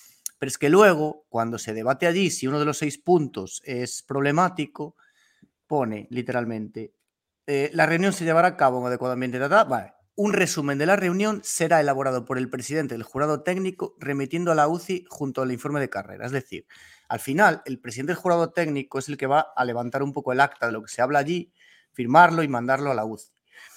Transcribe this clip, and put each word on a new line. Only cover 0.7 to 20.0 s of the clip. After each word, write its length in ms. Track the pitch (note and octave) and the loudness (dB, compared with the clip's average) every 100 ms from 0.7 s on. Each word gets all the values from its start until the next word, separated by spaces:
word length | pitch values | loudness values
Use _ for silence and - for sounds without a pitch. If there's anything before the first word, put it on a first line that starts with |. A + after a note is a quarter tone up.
| F3+ G#3 D#3 D3+ - _ | 8 8 6 0 -6 _
cuando 280 | A#2 A2+ A#2 | -2 -2 -4
se 140 | - | -6
debate 340 | A2 A2+ C#3 E3+ | -4 -2 2 2
allí, 220 | F3 F3 | 2 0
si 160 | - C3 | 0 -2
uno 120 | D3 | 0
de 60 | D3 | 0
los 120 | C#3+ | 0
seis 200 | D3+ - | -4 -4
puntos 640 | - F3+ C3+ G#2+ F#2+ - - | 2 2 2 -6 -10 -12 -10
es 380 | B2 B2 - | -8 -6 -8
problemático, 920 | - C#3 C#3+ D3+ F#3 F3 C#3+ - D3+ _ _ _ _ _ _ _ - | -6 -2 0 2 2 0 -8 -8 -14 _ _ _ _ _ _ _ -4
pone 400 | D3+ A#2 G#2+ G2+ | -2 -2 -6 -8
literalmente, 840 | B2 B2 B2 A#2 A2+ G#2+ A2+ G#2+ _ _ _ _ _ - | -8 -4 -4 -4 -6 -8 -12 -14 _ _ _ _ _ -4
eh, 240 | C#3 D3 | -2 -2
"La 120 | E3 D#3 | 2 2
reunión 280 | E3 G3 | 2 0
se 120 | F#3 E3+ | 0 2
llevará 240 | E3 F3+ | 4 4
a 80 | - | 4
cabo 200 | C3+ B2+ | 2 2
en 60 | |
un 40 | B2 | -2
adecuado 260 | B2 B2+ | -2 -2
ambiente", 240 | B2 B2+ B2+ | -2 -2 -2
ta, 100 | C#3 | 2
ta, 140 | G3+ C#3 | 4 4
vale. 280 | A#2+ F#2+ _ _ - | 0 -6 _ _ -4
Un 180 | G#3 | 0
resumen 440 | G3+ F3 D#3+ C#3+ C#3 | 2 0 0 -2 0
de 80 | D#3 | 2
la 120 | G3 | 2
reunión 420 | F3+ F#3 G#3+ G#3 | 2 0 0 -2
será 360 | - - E3 E3 | -6 -2 2 2
elaborado 460 | D3 C3+ C3+ B2+ A2 | 2 0 0 -2 -4
por 120 | B2+ | -4
el 120 | B2+ | -4
presidente 440 | C3+ - D3+ C#3+ A#2 | -6 -6 -4 -4 -8
del 80 | |
jurado 380 | A2+ C3 D3+ C#3+ | -8 -4 -2 0
técnico 520 | D#3 F#3 F#3+ F#3 F3+ - | -2 -2 -4 -4 -10 -8
remitiendo 520 | C#3+ C#3 C3+ E3 F3 | -6 -4 -4 -2 0
a 40 | D#3 | 2
la 120 | D3 | 2
uci 380 | E3+ E3+ F3+ - | 0 -4 -8 -8
junto 320 | - C#3 B2+ | -8 -6 -4
al 100 | C3 | -4
informe 280 | B2 C#3+ D3 | -4 -4 -4
de 100 | C3 | -4
carrera. 360 | G2+ G2 G2 A#2 | -6 -10 -10 -6
Es 60 | |
decir, 320 | C3+ - E2+ - - - _ - | -6 -8 -16 -16 -20 -20 _ -10
al 120 | A#2 | -8
final, 400 | - D3+ G#3 A#2+ - | -4 2 4 2 -6
el 140 | B2+ | -12
presidente 320 | A#2+ A#2 D3 | -10 -8 -4
del 80 | E3 | -2
jurado 300 | F#3 E3+ E3 | 0 2 2
técnico 480 | F3 D#3+ C#3+ C3+ C3+ | 0 -2 -2 -6 -8
es 80 | C3+ | -8
el 80 | C#3 | -6
que 100 | C3+ | 0
va 200 | D3 D#3 - | 2 0 -2
a 100 | B2 | -2
levantar 380 | A#2+ A#2+ C3+ | -2 -4 -4